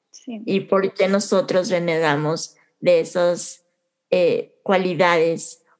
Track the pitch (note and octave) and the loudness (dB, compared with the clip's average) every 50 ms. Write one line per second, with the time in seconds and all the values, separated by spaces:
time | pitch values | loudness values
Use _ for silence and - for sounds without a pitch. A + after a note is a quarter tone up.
0 | _ _ - - _ C4 A#3 G#3 - - G3 F#3+ F#3+ - G3 F#3+ F#3+ G3 - - | _ _ -20 -20 _ -14 -14 -10 -6 -4 -2 -2 -2 0 0 0 0 -2 -2 -2
1 | - F#3+ G3 G3+ G#3 - G#3 F#3+ F3 - - F#3 F3+ A3+ F#3 E3+ E3+ E3+ D#3+ D#3+ | 0 0 0 0 0 0 0 0 0 0 0 0 0 0 -2 -2 0 0 0 0
2 | D#3+ D3+ C#3+ D3 D3+ D3+ E3 - - - - _ _ _ _ _ - - F3 E3 | 0 0 0 0 0 -2 -4 -4 -6 -10 -16 _ _ _ _ _ 2 2 4 4
3 | D#3+ - - F3+ F3 F3 F3 E3 - - - - _ _ _ _ _ _ _ _ | 2 0 0 0 0 0 0 -2 -6 -10 -14 -16 _ _ _ _ _ _ _ _
4 | _ _ - - F3 D#3+ B2 - - - _ _ - - G3 F#3 F#3 F3+ F3+ D3 | _ _ 0 2 2 2 2 0 -4 -8 _ _ -2 0 0 0 0 0 0 2
5 | F#3 E3+ F3 E3 D#3+ E3 E3 D3 - - - - _ _ _ | 2 4 4 2 2 2 0 -4 -6 -12 -16 -20 _ _ _